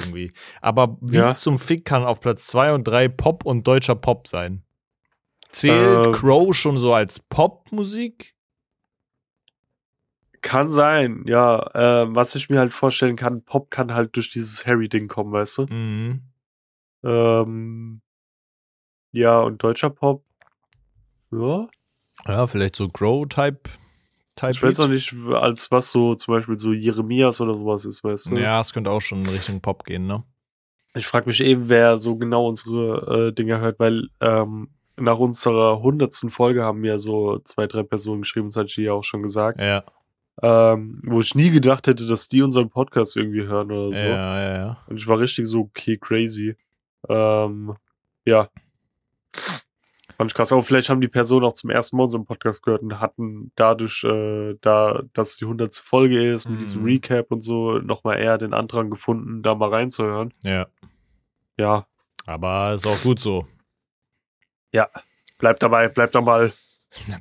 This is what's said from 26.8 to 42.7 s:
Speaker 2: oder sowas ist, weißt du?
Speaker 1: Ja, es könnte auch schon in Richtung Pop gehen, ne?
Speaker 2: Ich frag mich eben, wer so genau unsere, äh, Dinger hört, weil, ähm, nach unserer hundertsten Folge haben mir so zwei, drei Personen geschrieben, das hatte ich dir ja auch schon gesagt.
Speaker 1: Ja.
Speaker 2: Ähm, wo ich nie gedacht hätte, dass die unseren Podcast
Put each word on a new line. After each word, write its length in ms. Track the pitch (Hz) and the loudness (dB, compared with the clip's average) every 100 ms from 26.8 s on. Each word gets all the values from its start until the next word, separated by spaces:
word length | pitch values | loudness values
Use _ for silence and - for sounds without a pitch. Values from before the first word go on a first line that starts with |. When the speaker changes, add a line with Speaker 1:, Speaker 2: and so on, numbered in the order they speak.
| 110 110 110 127 131 117 | 0 -2 0 2 2 2
Speaker 2:
oder 120 | 117 | -2
sowas 300 | 107 104 104 104 | -4 -2 -4 -6
ist, 180 | 104 | -8
weißt 280 | 107 104 - | -6 -6 -4
du? 60 | 120 | -2
Speaker 1:
Ja, 240 | 110 110 | 0 0
es 100 | 113 | -2
könnte 180 | - 101 | -4 -4
auch 100 | 104 | -4
schon 180 | - 98 | -4 -6
in 60 | 95 | -4
Richtung 300 | 95 95 98 | -4 -6 -6
Pop 220 | 98 95 | -6 -8
gehen, 240 | - 90 92 | -8 -8 -6
ne? 160 | 104 123 _ _ _ _ _ _ 120 | -6 -10 _ _ _ _ _ _ -12
Speaker 2:
Ich 120 | 104 | -4
frag 200 | 120 123 | -2 -2
mich 140 | 117 | 0
eben, 260 | 135 127 120 | 2 2 4
wer 320 | 117 117 113 | 6 6 4
so 140 | 113 113 | 0 -4
genau 320 | 120 120 117 | -2 0 0
unsere, 800 | 113 113 117 117 110 - 113 113 | -4 -6 -4 -2 -4 -2 0 0
äh, 40 | |
Dinger 260 | 110 110 113 | -2 -2 -2
hört, 200 | 113 107 | -2 0
weil, 280 | 117 117 - - | 0 0 -4 -2
ähm, 480 | 117 110 107 107 107 _ _ - | 0 2 0 -6 -14 _ _ -4
nach 200 | 117 113 | 0 2
unserer 640 | 123 117 123 113 113 110 | 0 0 0 4 4 2
hundertsten 480 | 123 147 127 - 120 | 2 2 0 -2 -6
Folge 340 | - 120 123 | 0 2 2
haben 160 | 113 107 | -2 -2
mir 160 | 110 107 | -2 -4
so 400 | 107 107 104 104 | -2 -2 -2 -4
zwei, 280 | - - 104 | -6 -6 -4
drei 160 | 110 | -4
Personen 380 | 104 107 104 107 | -6 -6 -6 -8
geschrieben, 260 | 104 - 104 | -6 -6 -6
das 80 | 107 | -6
hatte 100 | 101 | -6
ich 80 | - | -4
dir 100 | 107 | -4
ja 80 | |
auch 100 | 101 | -4
schon 200 | - 107 | -4 -8
gesagt. 360 | 104 104 107 117 | -6 -2 -2 -2
Speaker 1:
Ja. 220 | 101 101 - _ _ _ _ - | -2 -2 -4 _ _ _ _ 0
Speaker 2:
Ähm, 580 | 117 113 113 110 110 113 - | 4 6 6 4 -2 -10 -2
wo 140 | 117 | 0
ich 140 | 113 135 | 2 4
nie 160 | 170 | 4
gedacht 360 | 160 127 131 - | 6 6 4 2
hätte, 180 | 120 117 | 0 0
dass 200 | 113 - | -4 0
die 120 | 131 | 2
unseren 280 | 135 127 | 4 2
Podcast 460 | 113 | 0